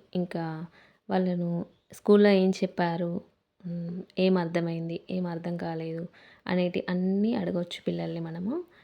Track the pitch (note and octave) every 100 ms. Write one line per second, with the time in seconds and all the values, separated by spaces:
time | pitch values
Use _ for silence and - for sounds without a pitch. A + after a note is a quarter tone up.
0 | _ F#3 F3 E3+ D#3+ D#3+ E3+ _ _ _
1 | - F#3+ F#3 F3 E3+ E3+ - _ _ -
2 | - G#3 G#3 G3 F#3 F#3 F#3 - F3 E3+
3 | F3 F3+ - _ _ _ F3+ E3+ E3+ F3+
4 | - - F#3+ F#3 E3 E3+ E3+ E3 E3 E3+
5 | - F#3 F3 E3+ F3 F3 E3+ D#3+ D#3+ E3
6 | F3 - - - - F3+ F3+ F#3 - F3+
7 | F#3 G3 A3 A#3+ F3 F3+ F3 - - E3+
8 | E3 E3 E3 E3 G3 E4 F4 _